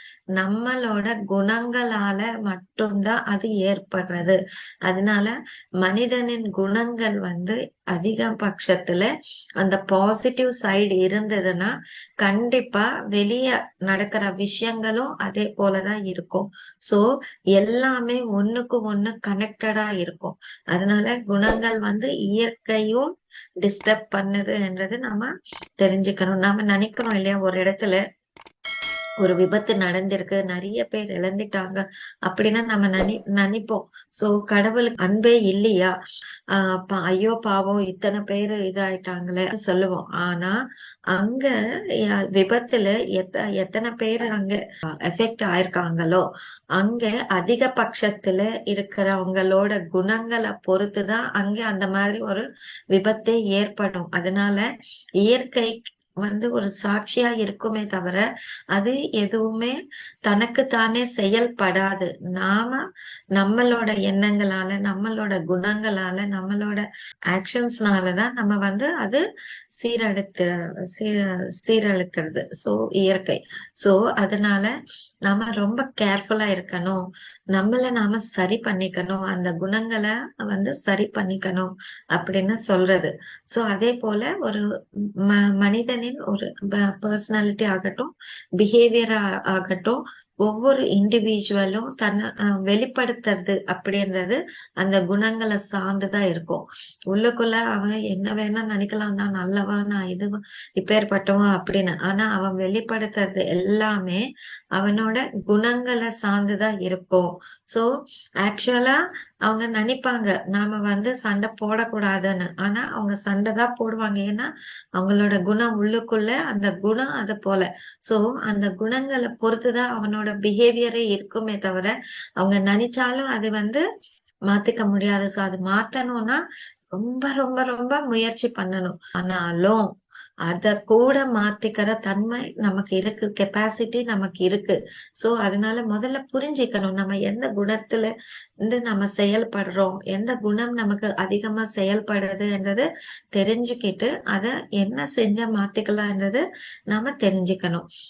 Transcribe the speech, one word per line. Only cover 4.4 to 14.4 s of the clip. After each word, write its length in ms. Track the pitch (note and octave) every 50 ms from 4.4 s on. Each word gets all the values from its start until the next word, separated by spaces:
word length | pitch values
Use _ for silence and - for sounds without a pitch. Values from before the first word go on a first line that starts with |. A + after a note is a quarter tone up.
| F#3+ - - - - - - -
அதனால 640 | - F#3 F3+ F#3+ G3 G#3+ G#3+ G3+ G3+ A3 A#3+ D4+ D4+ - - - - _
மனிதனின் 800 | - F#3 F#3 F#3 G3 A3 B3 A#3 B3+ B3 A#3+ A#3+ A#3+ A3+ A3+ G#3
குணங்கள் 680 | F#3 G3 G3 G3 G3+ A3+ A#3 A#3+ A#3+ A3+ A3+ A3 G#3 G3+
வந்து 540 | F#3+ F3+ F3 F3 F3 F#3 A3 B3 - - _ _ -
அதிக 460 | - F3+ E3+ F3 G#3+ G#3+ A3+ A3+ A3+
பட்சத்துல 840 | A3 - G#3+ G3 G3 - - - F#3 F3+ - - F3 F3 G3+ B3 D4+ E4 - - - - - - -
அந்த 300 | - F#3+ F#3+ F#3+ G3 G3
பாசிட்டிவ் 680 | - G3 F#3+ G3 G#3 A3 G#3 - B3+ B3 B3+ B3+ B3+ A#3+ -
சைடு 340 | - G3+ G3 G3 G#3 G3+ F#3+
இருந்ததுன்னா, 800 | F#3 F#3 F#3 G3 G#3+ G#3+ G#3+ G#3+ G3 F3+ F#3 F3+ F3 F#3 A3 C4+ - - - - - - - _
கண்டிப்பா 840 | - G#3+ G3 G3 G#3+ A#3+ A#3+ B3 B3+ B3 - - G3+ G#3+ A#3+ C#4 C4+
வெளிய 680 | A#3 G#3+ G3+ G#3 G3+ G3+ A#3 B3+ C4 C4 B3 - - - _
நடக்கிற 540 | - F#3 F#3+ G3 F#3+ G3+ G3+ - G#3+ G3+ G3
விஷயங்களும் 840 | F#3 F#3